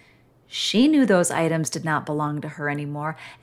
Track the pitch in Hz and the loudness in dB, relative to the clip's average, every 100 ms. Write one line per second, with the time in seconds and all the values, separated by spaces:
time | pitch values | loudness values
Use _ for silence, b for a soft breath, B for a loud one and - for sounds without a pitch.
0 | b b b b _ - - 202 294 302 | b b b b _ -8 0 4 4 6
1 | 214 180 175 156 165 160 151 160 160 147 | 4 4 2 0 0 0 -2 -4 -2 -2
2 | 143 151 147 147 151 151 147 143 147 147 | -2 -4 -2 -4 -8 -6 -6 -4 -6 -6
3 | 151 156 B B | -8 -8 B B